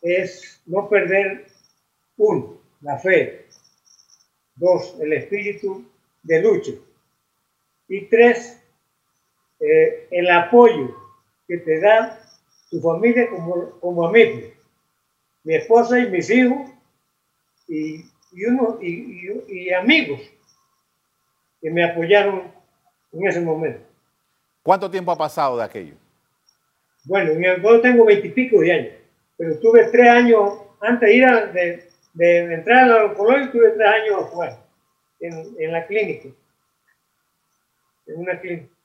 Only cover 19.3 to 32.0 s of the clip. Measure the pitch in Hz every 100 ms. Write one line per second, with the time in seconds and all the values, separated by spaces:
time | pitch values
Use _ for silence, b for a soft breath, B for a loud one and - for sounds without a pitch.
19.3 | 240 - 190 175 180 202 320 202 135 -
20.3 | _ _ _ _ _ _ _ _ _ _
21.3 | _ _ _ 160 170 170 165 165 202 202
22.3 | 185 - _ _ _ _ _ _ 160 190
23.3 | 165 170 156 160 113 _ _ _ _ _
24.3 | _ _ _ - 190 190 185 180 165 156
25.3 | 160 143 120 107 113 82 - _ _ _
26.3 | _ _ _ _ _ _ _ 135 196 170
27.3 | 156 180 180 196 233 240 240 220 202 180
28.3 | 254 254 208 165 165 117 - _ _ _
29.3 | _ 165 156 226 233 214 240 240 240 240
30.3 | 220 202 - - _ 208 240 226 233 254
31.3 | 233 202 175 175 170 - _